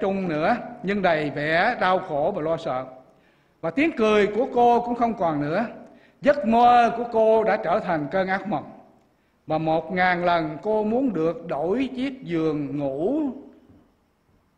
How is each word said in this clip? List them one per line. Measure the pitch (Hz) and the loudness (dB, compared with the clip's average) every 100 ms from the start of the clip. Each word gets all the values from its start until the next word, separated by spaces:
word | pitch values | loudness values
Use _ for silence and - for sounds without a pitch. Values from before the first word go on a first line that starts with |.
trung | 202 196 180 | -2 -2 -2
nữa, | 151 175 240 - - | -2 0 -2 -4 -10
nhưng | 180 208 | -4 0
đầy | 180 156 151 | 2 2 -2
vẻ | 139 151 165 214 226 | -4 0 2 2 0
đau | 185 185 | 0 0
khổ | 185 143 165 190 | 0 -2 -2 -2
và | |
lo | 156 165 | -4 -4
sợ. | 160 127 131 - - _ _ _ _ _ | -4 -6 -8 -16 -20 _ _ _ _ _
Và | 165 | -6
tiếng | 262 320 - | 0 0 2
cười | 214 208 196 | 2 4 4
của | 208 262 | 0 -2
cô | 247 240 240 240 | 4 4 4 0
cũng | 240 | -2
không | 233 | -2
còn | 208 170 147 | 0 -2 0
nữa. | 147 180 233 - - - _ _ | -2 -2 -4 -8 -20 -20 _ _
Giấc | 269 294 220 | 0 2 2
mơ | 226 240 240 226 233 | 6 6 6 4 0
của | 233 | -2
cô | 220 220 220 | 2 4 4
đã | 202 208 | 4 0
trở | 160 202 | 0 -2
thành | 180 160 147 | 0 -2 -2
cơn | 190 190 | -2 0
ác | 190 202 | -2 -2
mộng. | 147 - - - _ _ _ _ _ - | -6 -6 -20 -20 _ _ _ _ _ -4
Và | 156 | -2
một | 160 160 160 | 0 0 -2
ngàn | 185 185 175 175 | 0 2 2 2
lần | 170 156 156 | 2 0 -6
cô | 208 214 | -2 -2
muốn | 214 240 269 | 0 0 0
được | 175 160 165 175 | 0 -2 -2 -8
đổi | 143 165 233 262 247 | -4 -2 -2 -2 -4
chiếc | 269 262 | -6 -8
giường | - 165 156 147 139 147 | -6 -2 -2 -2 -6 -4
ngủ | 139 135 185 302 285 - - - _ - _ _ _ _ _ _ _ | -4 -2 -2 0 -2 -6 -16 -20 _ -20 _ _ _ _ _ _ _